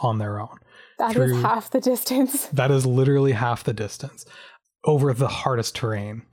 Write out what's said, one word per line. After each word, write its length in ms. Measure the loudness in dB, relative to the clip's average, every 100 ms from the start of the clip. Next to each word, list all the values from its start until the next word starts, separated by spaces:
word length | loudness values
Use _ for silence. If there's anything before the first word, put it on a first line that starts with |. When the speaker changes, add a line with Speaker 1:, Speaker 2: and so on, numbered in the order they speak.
Speaker 1:
on 160 | -2 0
their 200 | -2 -6
own. 180 | -8 -14 _ -20 -16 -4
Speaker 2:
That 100 | 0
is 40 | 2
Speaker 1:
Through 260 | 2 2
Speaker 2:
half 300 | 0 0 -2
the 80 | -2
distance. 680 | 0 0 0 0 0 0 -4
<laughs> 40 |
Speaker 1:
That 160 | 0 2
is 160 | 2 2
literally 460 | 2 4 4 4
half 320 | 2 0 -2
the 100 | -4
distance, 520 | -4 -6 -10 -14 -16 -20 -20 -20 -20 _ _ 0
over 260 | 2 2
the 140 | 2 -2
hardest 480 | -2 -2 -2 -2 -4
terrain 480 | -4 -4 -6 -10 -16